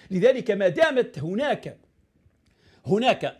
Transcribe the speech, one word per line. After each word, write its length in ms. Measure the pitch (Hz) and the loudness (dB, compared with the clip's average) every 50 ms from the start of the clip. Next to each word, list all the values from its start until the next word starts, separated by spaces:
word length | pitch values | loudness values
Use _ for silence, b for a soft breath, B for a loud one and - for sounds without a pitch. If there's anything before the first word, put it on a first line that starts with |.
| B B | B B
لذلك 400 | 190 180 190 254 262 247 - - | -2 2 2 2 2 2 -2 -2
ما 160 | 202 - 294 | -2 0 0
دامت 520 | 269 254 320 320 311 277 254 233 - - 139 | 0 2 2 2 2 2 0 -2 -4 -8 -10
هناك، 580 | 139 160 190 226 294 285 220 - - 151 110 - _ _ _ _ _ _ _ _ _ _ _ _ _ b b b b b b b b | -8 -6 -6 -4 -2 -4 -4 -6 -8 -14 -18 -18 _ _ _ _ _ _ _ _ _ _ _ _ _ b b b b b b b b
هناك 520 | 127 185 214 247 254 196 - 156 131 - | -2 0 2 2 2 0 0 -2 -8 -8